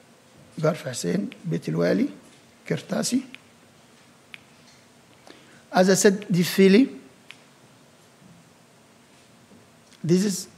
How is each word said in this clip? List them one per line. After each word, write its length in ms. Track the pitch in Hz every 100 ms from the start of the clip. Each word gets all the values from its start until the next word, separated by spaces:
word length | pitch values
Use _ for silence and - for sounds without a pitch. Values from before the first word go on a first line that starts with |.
| - _ _ - - -
Garf 220 | 156 -
Hussein, 520 | 135 120 - 185 202 - 165
Beit 220 | 165 -
El 80 | 160
Wali, 340 | 170 185 277 - - - - _ -
Kirtasi. 580 | 165 - 185 - 247 - - _ _ _ _ _ _ _ _ _ - _ - - _ _ _ _ _ - - - - -
As 200 | - 185
I 20 |
said, 320 | 190 214 190 -
this 220 | 175 180
Fili, 400 | - 190 196 277 - - - - - - _ _ _ _ _ _ _ - - _ _ _ _ _ _ _ _ _ _ _ - - _ _ -
this 220 | 151 180 208
is 220 | 180 -